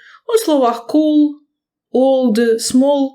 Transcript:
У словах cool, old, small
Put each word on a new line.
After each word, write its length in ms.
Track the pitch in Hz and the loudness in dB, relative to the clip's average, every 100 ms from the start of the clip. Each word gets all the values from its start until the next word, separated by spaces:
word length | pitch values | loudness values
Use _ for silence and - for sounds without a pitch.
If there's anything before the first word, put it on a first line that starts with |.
| - - - | -20 -20 -4
У 40 | 453 | -2
словах 480 | - 294 240 233 - | 0 0 0 -4 -4
cool, 340 | 302 311 302 294 - _ _ _ _ _ | -2 2 2 0 -2 _ _ _ _ _
old, 440 | 247 262 262 254 214 | -2 0 2 0 0
small 680 | 233 226 - 254 277 285 269 | 0 -2 -2 0 0 0 -2